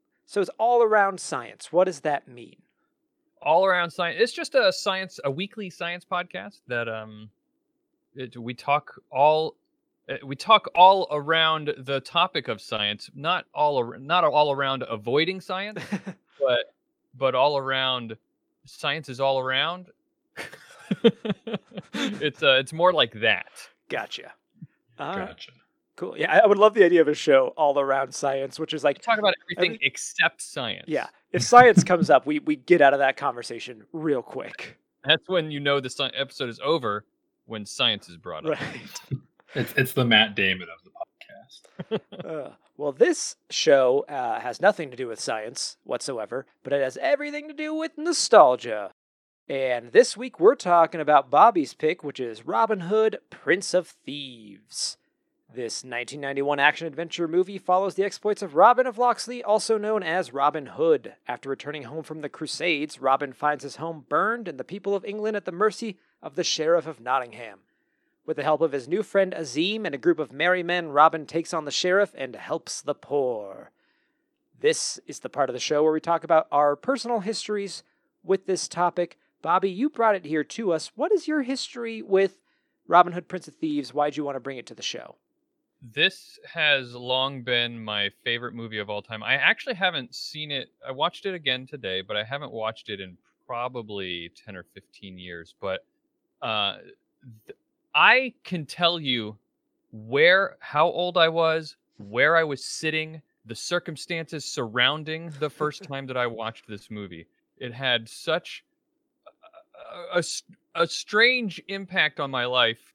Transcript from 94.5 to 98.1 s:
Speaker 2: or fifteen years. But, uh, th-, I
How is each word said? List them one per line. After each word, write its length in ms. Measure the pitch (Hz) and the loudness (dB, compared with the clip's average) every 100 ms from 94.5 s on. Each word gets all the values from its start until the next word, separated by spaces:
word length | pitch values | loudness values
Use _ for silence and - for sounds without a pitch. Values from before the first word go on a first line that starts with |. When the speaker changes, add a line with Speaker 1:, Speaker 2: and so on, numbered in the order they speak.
| 95 | -18
Speaker 2:
or 80 | 87 | -18
fifteen 460 | 98 _ _ 98 90 | -20 _ _ -20 -18
years. 340 | 90 87 85 _ | -16 -16 -18 _
But, 240 | 98 95 - _ _ _ _ _ | -8 -6 -10 _ _ _ _ _
uh, 360 | 127 107 101 101 90 - _ _ 127 110 - | -6 -4 -4 -6 -16 -20 _ _ -20 -20 -20
th-, 120 | - _ _ _ | -20 _ _ _
I 400 | 147 185 | 2 6